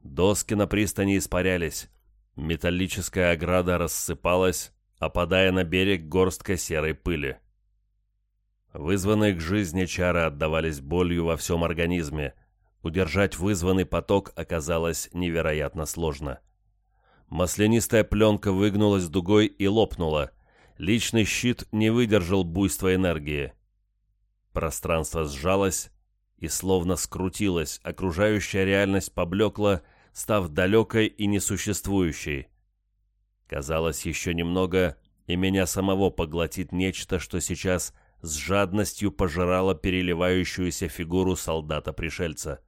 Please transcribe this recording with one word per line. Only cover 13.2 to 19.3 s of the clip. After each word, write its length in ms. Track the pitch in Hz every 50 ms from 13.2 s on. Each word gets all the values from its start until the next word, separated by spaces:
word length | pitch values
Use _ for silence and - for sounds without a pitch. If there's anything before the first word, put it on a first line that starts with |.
| 101 92 - -
вызванный 480 | 87 101 107 90 85 92 95 95 90
поток 460 | - - 85 78 - 104 98 - - -
оказалось 760 | - 82 - 87 82 76 76 85 82 82 85 82 - - -
невероятно 760 | - 87 90 87 82 82 80 80 76 76 73 71 - - 78
сложно. 540 | 73 - - 85 80 73 71 76 71 65 - _ _ _ _ _ _ _ _ _ _ _ _ _ _ _ _ _ _
Маслянистая 760 | - 80 90 85 - - 104 107 113 117 101 - - 113 104
пленка 480 | - - 107 107 110 104 92 - 101
выгнулась 560 | 95 95 101 107 95 101 107 104 101 98 90 82
дугой 400 | 76 95 85 87